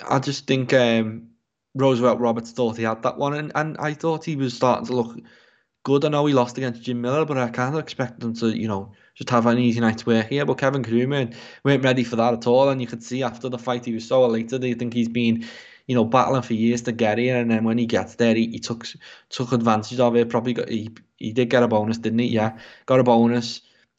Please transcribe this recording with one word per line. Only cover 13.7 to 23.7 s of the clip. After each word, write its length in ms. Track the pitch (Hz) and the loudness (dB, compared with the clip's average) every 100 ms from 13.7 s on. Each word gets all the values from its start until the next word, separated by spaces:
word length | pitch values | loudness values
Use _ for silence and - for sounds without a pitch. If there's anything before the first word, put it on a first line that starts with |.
| 120 120 | -6 -4
he 80 | 113 | -8
was 120 | 113 | 0
so 160 | 131 | 4
elated. 400 | 123 113 113 131 | 4 2 -2 -4
I 120 | 123 120 | -2 -2
think 180 | 120 | -2
he's 160 | 120 117 | -2 0
been, 340 | 117 117 113 - - - - - | 2 2 0 -2 -16 -20 -16 -2
you 80 | 123 | 0
know, 100 | 113 | 4
battling 380 | 127 101 131 | 4 2 0
for 100 | - | -2
years 300 | 110 113 120 | 0 0 0
to 80 | 120 | -2
get 260 | 110 110 110 | 0 0 2
here. 200 | 123 123 | 0 0
And 120 | 117 | 0
then 140 | 113 | 0
when 160 | 113 117 | 2 0
he 80 | 113 | 0
gets 280 | 107 95 - | -2 -2 0
there, 200 | 117 113 | 2 2
he, 100 | 113 | 0
he 140 | 113 | -4
took, 260 | - 113 113 - - - - | -8 -10 -10 -18 -20 -20 -14
took 220 | - 123 | -8 -2
advantage 480 | 123 113 107 104 123 | 0 2 0 0 0
of 160 | 120 117 | 2 4
it. 140 | 117 | 2
Probably 240 | 117 123 | 0 -2
got, 160 | 120 - | -4 -4
he, 220 | 113 110 - _ - | -6 -8 -14 _ -12
he 160 | 107 | -6
did 160 | 117 120 | -2 2
get 140 | 131 | 4
a 40 | 120 | 4
bonus, 300 | 110 107 113 | 2 0 -2
didn't 220 | 110 113 | -2 0
he? 80 | 123 | 0
Yeah, 280 | 113 110 113 - - - | 0 -2 -4 -20 -12 0
got 140 | 131 | 4
a 40 | |
bonus. 580 | 127 117 117 120 117 - _ | 6 6 4 2 -4 -10 _